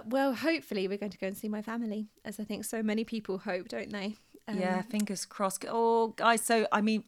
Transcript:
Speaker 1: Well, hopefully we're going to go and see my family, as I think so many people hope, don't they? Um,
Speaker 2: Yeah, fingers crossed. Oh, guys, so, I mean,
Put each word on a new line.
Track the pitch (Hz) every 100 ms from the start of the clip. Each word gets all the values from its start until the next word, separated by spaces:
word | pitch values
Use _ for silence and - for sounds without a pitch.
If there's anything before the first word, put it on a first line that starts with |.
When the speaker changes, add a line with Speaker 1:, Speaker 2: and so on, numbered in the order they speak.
| 220
Speaker 1:
Well, | 269 277
hopefully | 233 285 320 - 208 185
we're | 202
going | 202
to | -
go | 190
and | 196
see | 214
my | 214
family, | 214 233 226 208 214 _
as | 220 202
I |
think | 214 202
so | 208 226
many | 214 220
people | 226 226 208 185
hope, | 220 180 -
don't | 233 220
they? | 208 196 - _ - -
Um, | 196
Speaker 2:
Yeah, | 180 185
fingers | 208 214 208 185 -
crossed. | - 190 - -
Oh, | 226 233 226 226 -
guys, | 226 226
so, | - 226 214
I | 208
mean, | 214 220